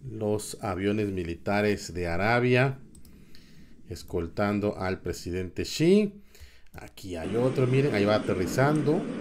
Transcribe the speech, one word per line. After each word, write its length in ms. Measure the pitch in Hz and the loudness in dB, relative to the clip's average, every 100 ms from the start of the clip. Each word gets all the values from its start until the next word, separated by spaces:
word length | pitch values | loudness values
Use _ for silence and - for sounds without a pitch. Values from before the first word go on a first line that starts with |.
| 131 | -10
los 460 | 110 107 104 - - | -4 0 -2 -4 -6
aviones 480 | 110 90 98 107 101 | -4 0 0 2 0
militares 800 | 95 85 82 - 101 104 101 - | -2 -4 -6 -2 2 2 0 -4
de 140 | 85 87 | -4 -2
Arabia 720 | 85 104 120 123 123 139 135 - - - - - - - - - - - | 0 2 2 4 4 4 -2 -14 -20 -20 -20 -18 -20 -20 -20 -20 -20 -14
escoltando 880 | - - 92 85 - 101 104 104 - | -14 -6 -4 -4 -2 0 2 0 -2
al 220 | 92 95 | -4 -4
presidente 640 | 90 87 90 90 90 - | -6 -6 -6 -6 -6 -6
Xi. 500 | 90 - 165 202 208 - - - - - - | -6 2 6 6 4 -6 -20 -20 -20 -20 -18
Aquí 440 | - - - 95 82 | -16 -16 -14 -10 -6
hay 200 | 87 110 | -2 0
otro, 300 | 127 - 127 | 2 2 4
miren, 280 | 131 143 | 4 4
ahí 120 | 107 101 | 4 4
va 80 | |
aterrizando. 880 | 107 - 92 87 - 135 156 143 170 - - | 4 2 0 0 2 4 4 2 0 -2 -8